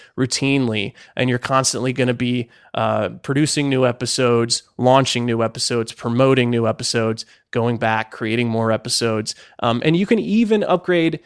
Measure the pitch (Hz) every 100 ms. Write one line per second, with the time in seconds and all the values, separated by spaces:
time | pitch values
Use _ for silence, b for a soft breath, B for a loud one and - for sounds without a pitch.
0 | B - 127 - 139 139 123 107 101 -
1 | B - 127 123 - 135 127 117 127 127
2 | 123 123 123 123 117 b b - 113 107
3 | 101 - - 139 151 - 143 131 127 120
4 | 120 - 123 117 117 - - - 123 131
5 | 135 123 120 113 113 123 - 120 113 -
6 | 120 120 135 131 120 120 113 110 117 120
7 | 110 110 - b b 123 117 117 113 110
8 | 110 - 113 117 117 113 113 110 123 -
9 | 117 110 110 - B B 117 120 160 170
10 | 196 226 170 214 220 214 - 165 - 175
11 | 165 156